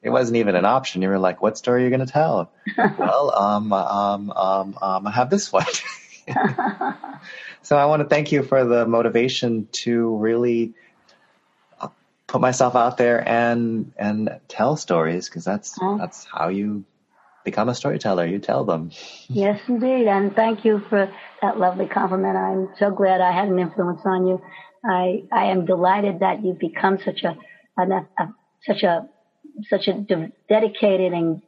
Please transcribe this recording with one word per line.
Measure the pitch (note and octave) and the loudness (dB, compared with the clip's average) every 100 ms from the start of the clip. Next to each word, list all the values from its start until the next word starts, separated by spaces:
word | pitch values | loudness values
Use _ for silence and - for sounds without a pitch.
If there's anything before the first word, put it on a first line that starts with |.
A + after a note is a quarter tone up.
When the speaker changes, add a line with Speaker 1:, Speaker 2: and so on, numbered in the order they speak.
Speaker 1:
it | A2+ | 0
wasn't | B2 A#2+ A#2 | 0 2 2
even | G#2+ | 2
an | F2+ F#2+ | 2 4
option. | B2+ C3 F#2 | 2 0 -4
You | F#2+ | 0
were | G2 | 2
like, | F#2 F2 | 0 2
"What | G#2+ G#2+ | -2 -2
story | - B2 | 0 2
are | B2+ | 2
you | |
gonna | B2+ C3 | 0 0
tell?" | D3 D#3+ A#2 E2+ _ | 0 2 0 -4 _
Speaker 2:
<laughs> | - - - - | -10 0 0 0
Speaker 1:
"Well, | - A2+ C#3+ | 0 2 2
um, | - G2+ G#2 G#2+ | 2 2 2 0
um, | G2 F2+ G2+ G2+ G2+ G2+ | 0 0 0 0 -2 -4
um, | - F#2+ F#2+ F#2+ G2 | -2 0 0 -2 -4
um, | G2 F#2+ G2+ | -2 -2 -2
I | |
have | A2 C3 | -2 0
this | G3+ - | 0 0
one." | F#2+ - - - - - - - | 0 0 -6 -8 -16 -20 -20 -8
<laughs> | - - - D#4+ - C#4 - - C#4 - - - - | -2 -2 -2 -4 -4 -6 -8 -14 -18 -18 -18 -18 -20
So | - D3 | 0 2
I | C#3+ | 4
wanna | D3+ | 2
thank | D3 D3+ D3 | 2 0 2
you | D3 | 0
for | C3 C3+ | 2 2
the | B2 A#2+ A#2 | 4 4 4
motivation | A#2 A#2 G#2+ B2+ B2+ B2 A2+ G#2+ - | 2 2 2 0 0 -2 -2 -4 -6
to | - A#2 A#2 A2 | -2 0 0 0
really, | A2 A#2 A#2+ A#2 A#2 A#2 _ _ _ _ _ _ _ _ _ _ | 0 0 2 0 -2 -6 _ _ _ _ _ _ _ _ _ _
uh, | - _ _ _ _ | -16 _ _ _ _
put | B2+ | 0
myself | B2+ B2+ B2+ | 2 4 2
out | B2 A#2+ B2 | 4 2 2
there | A#2+ A#2+ - | 2 2 2
and, | A#2 A#2 A#2 A#2 A2+ - - | 2 2 2 0 -2 -6 -4
and | G#2 G#2+ G#2+ - _ | -2 -2 -4 -6 _
tell | - A2+ D3+ | -2 0 0
stories, | - E2+ D#2+ F2 - | 0 0 2 -2 -6
'cause | - | -10
that's, | - G#2 - - | -6 -6 -6 -6
Speaker 2:
Oh. | F#3 G3+ | -4 -2
Speaker 1:
that's | F3+ - - | -6 -12 -14
how | - E2 | -6 -4
you | G2 - G#2 G2 _ _ _ _ _ | -2 -4 -6 -10 _ _ _ _ _
become | - - A2+ | -8 -2 -2
a | |
storyteller. | B2 C#3+ - G#2+ F#2+ E2+ | -2 -2 -2 -2 0 0
You | G2 | -2
tell | - C3+ | -2 -2
them. | A#2+ E2 E2 - - - - | 0 -2 -4 -12 -20 -20 -8
Speaker 2:
Yes, | C3+ G3 G#3 - | -2 0 -2 -2
indeed. | B3 B3+ C4 A3+ | -2 0 2 2
And | G3 G3 | 2 0
thank | G3 A3 A3 | 2 0 2
you | A3+ G#3+ G#3 | 2 0 2
for | G#3 F#3+ - - - | 0 0 -4 -20 -4
that | G3 A3 | -4 2
lovely | F#3 F#3 - | 0 0 -2
compliment. | - F#3 F#3 F#3+ F#3 | -2 0 0 0 0
I'm | F#3+ F#3+ F#3+ - | 0 -2 -4 0
so | G3+ | 0
glad | G3 G3 F#3 | 2 2 4
I | F3+ | 4
had | F3 G#3 | 2 0
an | F#3 | 0
influence | F3 - F3 E3 | 0 -2 -2 -2
on | - F#3 F#3 | -2 0 0
you. | F#3 - - - _ | 0 -6 -20 -20 _
I, | A#3 F#3 F#3 F#3+ - | -2 0 0 -2 -2
I | - G3+ | 0 2
am | F#3 E3+ | 0 0
delighted | F3+ F3+ G3 G3+ F#3 | 2 4 2 0 0
that | F#3+ - | -2 0
you've | G3+ F3+ | -4 -4
become | E3 - F#3+ G3 | -6 -2 0 0
such | - E3+ | -4 -4
a, | F3+ D#3+ - - _ - | -6 -6 -16 -20 _ -4
a, | F#3 F#3+ D#3+ - | -2 -2 -4 -8
a, | F3+ - _ _ - | -8 -8 _ _ -6
such | - | 0
a, | G3 E3+ - _ _ _ - - G#3+ | 2 0 -4 _ _ _ -20 -18 -4
such | G3 - | -2 -2
a | |
de-, | F#3+ G3+ F3 D#3+ - _ | -4 -2 -4 -4 -12 _
dedicated | G#3+ A3 G#3+ G#3 F#3+ F#3 | 2 2 2 2 4 2
and | F3 E3 D#3+ | 0 -2 -2